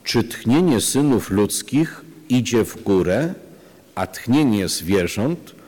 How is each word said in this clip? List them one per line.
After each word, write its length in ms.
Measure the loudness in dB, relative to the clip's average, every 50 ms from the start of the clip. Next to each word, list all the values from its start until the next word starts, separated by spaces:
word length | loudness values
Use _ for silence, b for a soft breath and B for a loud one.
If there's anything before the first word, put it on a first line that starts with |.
| -10
czy 200 | -4 -2 -2 -2
tchnienie 580 | -2 -6 -6 -2 0 2 4 4 4 2 2
synów 480 | 0 0 0 0 2 2 2 0 0 0
ludzkich 720 | 0 0 0 0 0 -6 -6 -2 0 0 0 0 -2 -10 -20 -20 -20 -20 -6 -2
idzie 360 | 0 0 0 2 2 0 0
w 180 | 0 -4 -6 -2
górę, 500 | 0 2 2 2 2 0 0 -2 -2 -6 -8 -14 B B B B B B B B _ _
a 120 | -8 -8 -8
tchnienie 600 | -8 -10 -2 0 2 2 4 4 2 0 0 -2
zwierząt 880 | -4 -6 -2 0 0 2 0 0 -2 -2 -2 -2 -2 -6 -8 -16 -20 B B